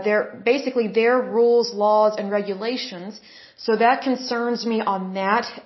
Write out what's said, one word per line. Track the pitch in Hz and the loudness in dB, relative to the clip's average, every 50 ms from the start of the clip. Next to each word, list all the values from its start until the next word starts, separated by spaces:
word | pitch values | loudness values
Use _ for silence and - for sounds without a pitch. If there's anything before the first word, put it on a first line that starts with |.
| 190 | 0
their, | 214 208 214 - - - - - | 0 0 0 0 -2 -8 -4 0
basically | 233 262 285 277 262 262 247 233 | 0 0 2 0 -2 -2 0 -2
their | 208 196 226 220 233 247 254 | 0 0 2 2 4 2 2
rules, | 247 190 196 233 233 240 240 240 226 226 208 | 0 0 2 2 4 4 4 4 2 0 -2
laws, | 202 208 214 214 214 214 214 214 - | 0 2 4 4 4 4 4 2 0
and | 196 196 | -4 -2
regulations. | 202 208 202 196 196 190 214 233 254 240 - - 196 175 180 202 208 - - - - - - - _ _ | -2 -2 -2 -4 -6 -6 -6 -6 -6 -6 -8 -10 -12 -12 -12 -14 -14 -16 -20 -20 -20 -20 -20 -20 _ _
So | - - 220 214 233 | -2 0 2 4 4
that | 233 269 262 - | 4 4 2 0
concerns | 269 254 247 - - 240 233 240 240 240 233 208 | -2 -2 -2 -4 -6 -4 -4 -2 -2 -4 -4 -2
me | 233 226 220 - | -2 -2 -2 0
on | - 196 190 190 185 185 | -2 -2 -2 -4 -6 -6
that, | 196 190 196 208 240 233 - - - - | -4 0 0 0 0 0 -4 -12 -16 -8